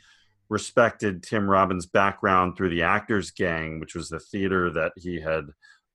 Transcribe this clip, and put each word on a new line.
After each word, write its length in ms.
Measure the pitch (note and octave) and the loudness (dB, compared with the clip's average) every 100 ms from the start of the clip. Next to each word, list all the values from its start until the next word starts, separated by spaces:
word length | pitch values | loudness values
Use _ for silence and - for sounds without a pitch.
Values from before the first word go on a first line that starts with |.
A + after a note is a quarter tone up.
| _ _ _ _ - | _ _ _ _ -4
respected 720 | G#2 - B2+ A2+ - G#2+ F2 | -4 0 2 2 2 -4 -4
Tim 260 | - A2 G2 | -4 -2 4
Robbins' 360 | F#2+ F#2 F#2 E2+ | 4 4 0 0
background 720 | G#2 G2 - G#2 F#2 F2+ - | 2 2 0 2 2 2 0
through 140 | F#2 | -2
the 140 | E2+ | 2
Actors 480 | E2+ G#2 - G#2 E2 | 2 2 0 -4 -4
Gang, 480 | - F2+ E2 D#2+ D#2+ | -4 -2 -2 -6 -8
which 160 | D#2+ F2 | -10 -10
was 140 | D#2 | -10
the 100 | D#2+ | -10
theater 500 | - G2+ F#2+ F#2 F2 | -8 -4 0 2 0
that 220 | D#2+ D#2+ - | 0 -4 -4
he 240 | F2 E2 | -10 -6
had 280 | D#2 D#2+ D2 - _ _ _ | -4 -4 -6 -20 _ _ _